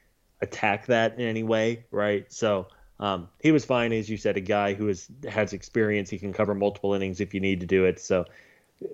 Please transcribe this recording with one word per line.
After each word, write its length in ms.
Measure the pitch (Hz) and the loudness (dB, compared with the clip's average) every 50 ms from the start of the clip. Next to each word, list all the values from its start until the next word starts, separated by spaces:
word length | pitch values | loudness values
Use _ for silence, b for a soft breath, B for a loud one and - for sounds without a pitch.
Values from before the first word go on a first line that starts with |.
| b b b _ _ _ _ _ - | b b b _ _ _ _ _ -8
attack 440 | - - - - 107 101 104 - | -8 -4 -2 0 0 0 0 0
that 280 | - 123 113 113 113 113 | 2 2 2 2 2 0
in 60 | 123 | -2
any 240 | 123 117 110 113 113 | -4 -4 -2 -2 0
way, 400 | 113 113 110 110 113 117 117 - _ - | 0 2 2 2 0 -2 -4 -8 _ -4
right? 380 | 101 104 104 104 98 95 - - | -2 0 0 0 -2 -2 -6 -6
So, 340 | - 117 110 104 95 92 95 b b b b b - | -2 0 0 2 0 -2 -6 b b b b b -4
um, 300 | 104 101 98 90 85 90 _ _ | -2 -2 -2 -2 -4 -10 _ _
he 120 | - 151 160 | 2 4 4
was 120 | 147 - | 4 4
fine, 280 | - 131 123 117 117 113 | 2 2 2 2 2 0
as 180 | 113 107 98 | 0 -2 -4
you 60 | 110 | -6
said, 200 | 101 - 110 95 | -2 0 0 0
a 40 | 98 | 0
guy 340 | 95 90 107 104 101 101 101 | 0 0 0 2 2 0 0
who 140 | 95 107 104 | 0 -2 -2
has, 180 | 98 90 - - 107 131 143 120 | -2 -4 -6 -14 -18 -14 -12 -4
has 240 | 101 110 107 92 - | -2 -2 0 0 -2
experience. 580 | 92 - - - 120 110 107 104 104 98 90 | -8 -12 -4 0 2 2 2 2 0 -2 -4
He 80 | 110 92 | -6 -8
can 140 | 95 101 90 | -6 -6 -2
cover 220 | - 107 101 101 | -2 0 0 0
multiple 400 | 98 101 101 98 - - 98 101 | 0 0 0 0 -2 -2 0 0
innings 260 | 98 98 95 92 85 | 0 0 -2 -2 -4
if 120 | 104 90 - | -4 -4 -2
you 60 | 98 | -2
need 200 | 95 98 98 90 | 0 0 0 -2
to 60 | 90 | 0
do 180 | 85 95 95 92 | 2 4 4 6
it. 160 | 92 87 - | 4 2 0
So 240 | - - 101 92 87 b b b b b b b b b b _ - - | -2 0 0 0 0 b b b b b b b b b b _ -14 -12